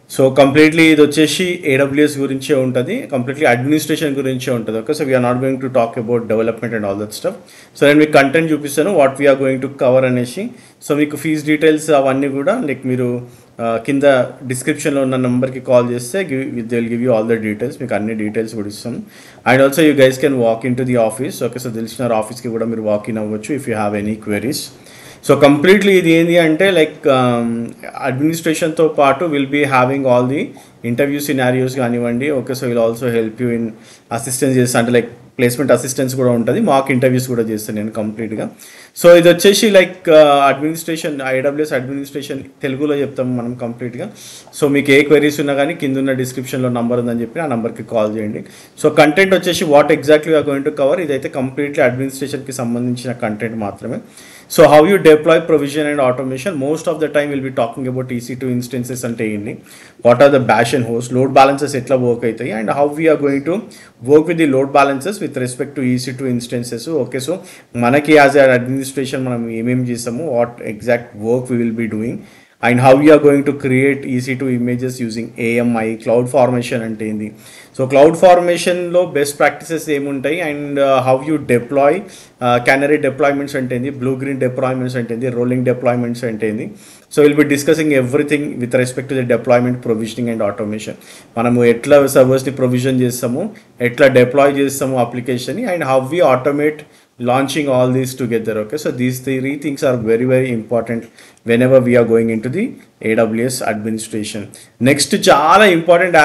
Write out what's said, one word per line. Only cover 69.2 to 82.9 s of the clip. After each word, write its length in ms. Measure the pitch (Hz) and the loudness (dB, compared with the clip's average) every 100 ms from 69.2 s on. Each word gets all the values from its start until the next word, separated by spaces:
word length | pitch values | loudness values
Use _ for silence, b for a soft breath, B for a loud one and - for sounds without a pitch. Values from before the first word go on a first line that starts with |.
| 127 | -4
మనం 140 | 120 117 113 | -6 -6 -6
ఏమేం 220 | 117 127 123 | -2 -2 -4
చేస్తాము, 320 | 120 120 117 165 120 | -6 -6 -8 -4 -2
what 140 | 117 - - | -2 -4 -12
exact 360 | 107 110 120 120 104 110 | -6 -2 -2 -2 -8 -2
work 180 | 123 123 | -2 -2
we 60 | 120 | -2
will 120 | 117 113 | -2 -4
be 40 | 113 107 | -6 -6
doing, 180 | 113 190 B B B B 117 | -6 -8 B B B B 2
and 100 | 123 | 4
how 80 | 131 135 | 6 6
we 80 | 151 | 8
are 80 | 147 143 | 8 6
going 140 | 143 139 | 4 0
to 40 | 143 | -2
create 400 | 139 127 139 139 139 127 | -2 0 0 -2 -4 -6
E 20 | 127 | -4
C 80 | 127 | -4
two 100 | 135 123 | -4 -2
images 360 | 120 123 127 127 117 | -2 -4 -6 -6 -8
using 180 | 110 113 - 117 | -8 -10 -6 -2
A 40 | 117 120 | 0 0
M 40 | 117 110 | 0 -2
I, 20 | 110 | -4
క్లౌడ్ 240 | 123 117 123 143 | 0 0 2 2
ఫార్మేషన్ 460 | 123 123 117 123 113 | 2 0 -2 -6 -6
అంటే 180 | 107 110 | -8 -8
ఏంది, 160 | 107 107 - B B B - | -8 -10 -14 B B B -6
so 80 | 131 | 2
క్లౌడ్ 240 | 135 151 165 | 6 6 6
ఫార్మేషన్లో 800 | 185 175 175 170 185 180 175 175 180 143 | 6 6 4 0 -2 -2 0 0 0 -2
బెస్ట్ 200 | 143 - | -2 0
ప్రాక్టీసెస్ 460 | 151 143 160 160 156 143 | 0 0 -8 -8 -4 -4
ఏముంటాయి, 420 | 143 139 139 165 160 | -4 -4 -4 -4 -4
and, 300 | 147 147 143 139 | -6 -4 0 2
uh, 100 | 135 123 | 2 2
how 100 | 131 147 | 0 0
you 80 | 151 143 | -4 0
deploy, 400 | - - 139 143 180 208 B B _ 123 | -2 0 2 2 0 -6 B B _ 0
uh, 100 | 120 120 | 2 2
canary 300 | 135 143 | 2 2